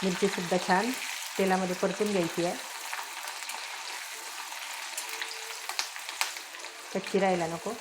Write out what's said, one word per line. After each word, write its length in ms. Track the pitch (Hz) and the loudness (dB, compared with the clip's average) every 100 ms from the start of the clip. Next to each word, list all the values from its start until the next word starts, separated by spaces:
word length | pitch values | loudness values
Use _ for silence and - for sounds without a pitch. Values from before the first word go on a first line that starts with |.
मिरचीसुद्धा 540 | 190 180 196 196 175 185 | 2 4 4 4 2 2
छान 320 | - 185 233 262 - - - - | 6 6 6 0 -4 -4 -4 2
तेलामध्ये 380 | 190 185 185 180 | 4 6 4 2
परतून 320 | 196 185 208 | 0 2 2
घ्यायची 360 | 196 165 - 170 | 4 2 2 0
आहे, 100 | 233 - - - - - - - - - - - - - - - 226 - - - - - - - - - - - - - - - - - - - - - - - - - - - | 0 -6 -6 -4 -4 -4 -6 -6 -6 -6 -6 -6 -6 -6 -6 -6 -8 -8 -8 -8 -8 -6 -6 -4 -4 -4 -4 -4 -4 -6 -6 -4 -2 -4 -4 -8 -2 -2 -2 -8 -10 -10 -10 -2
कच्ची 260 | 196 - 202 | -2 2 4
राहायला 280 | 190 180 165 | 6 6 2
नको. 220 | 165 - 247 | 0 -4 -6